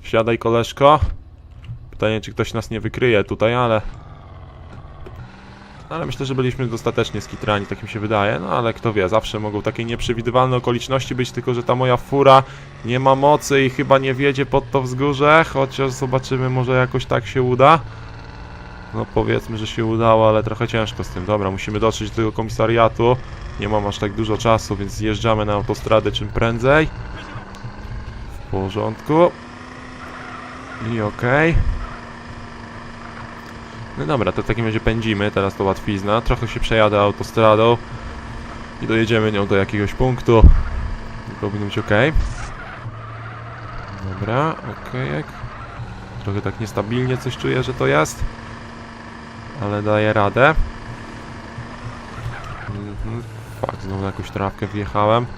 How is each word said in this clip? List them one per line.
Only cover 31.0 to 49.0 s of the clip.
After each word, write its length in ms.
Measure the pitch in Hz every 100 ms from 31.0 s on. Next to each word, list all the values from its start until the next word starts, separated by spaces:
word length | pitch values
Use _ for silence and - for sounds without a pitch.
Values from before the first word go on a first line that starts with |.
okej. 540 | 104 - 123 139 160 160 - - - - - - - - - - - - - - - - - - - - - - - -
No 80 | 143
dobra, 260 | 147 98
to 100 | 101
w 40 | 104
takim 200 | 110 113
razie 140 | 110
pędzimy, 500 | - 113 113 104 104
teraz 240 | 104 98
to 100 | -
łatwizna. 560 | 98 95 - 101 98 110
Trochę 280 | 120 127 113
się 120 | -
przejadę 400 | - 113 107 104
autostradą 760 | 101 98 98 - 110 107 113 120 - - - - - - - - - -
i 40 | 117
dojedziemy 460 | 113 110 113 107
nią 140 | 107 98
do 100 | 98
jakiegoś 380 | 95 104 101
punktu. 480 | - 131 123 - 117 104 - - - - - - - - -
Powinno 260 | 104 101 101
być 120 | 104
okej. 340 | 104 104 135 160 - - - - - - - - - - - - - - - - - 98 98
Dobra, 420 | 95 98 120 156 156 131 - -
okej. 360 | 127 135 147 151 - - - - - - - - -
Trochę 180 | - 101
tak 180 | 101 95
niestabilnie 580 | 110 - 104 120 127 127
coś 180 | 127 123
czuję, 260 | 135 131
że 120 | 127
to 120 | 127 131
jest. 380 | 143 156 - - - - - - - - -